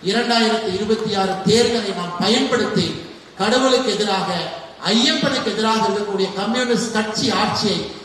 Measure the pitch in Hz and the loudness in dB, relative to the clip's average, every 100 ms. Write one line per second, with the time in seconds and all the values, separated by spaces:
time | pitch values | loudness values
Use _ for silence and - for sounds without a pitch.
0 | 180 202 233 233 220 214 196 185 214 214 | 0 0 2 2 4 2 -2 -4 0 0
1 | 214 196 190 - 170 226 240 233 202 180 | 0 0 0 0 4 4 4 2 -2 -4
2 | 170 165 185 247 269 233 202 196 160 - | -6 -2 2 2 2 0 0 0 0 -4
3 | - - - - 202 247 262 254 247 196 | -10 -16 -20 -4 0 2 4 2 2 0
4 | 208 190 185 175 160 - - - 160 220 | 0 0 -2 -4 -6 -10 -14 -8 0 2
5 | 269 320 277 262 226 202 220 220 208 202 | 2 2 0 0 -2 0 0 2 2 0
6 | 208 190 190 185 214 240 247 226 - 214 | -2 -2 -2 -2 -2 0 2 0 0 -2
7 | 214 - 226 196 214 - 214 170 - - | -2 -2 -2 0 0 0 0 -2 -4 -10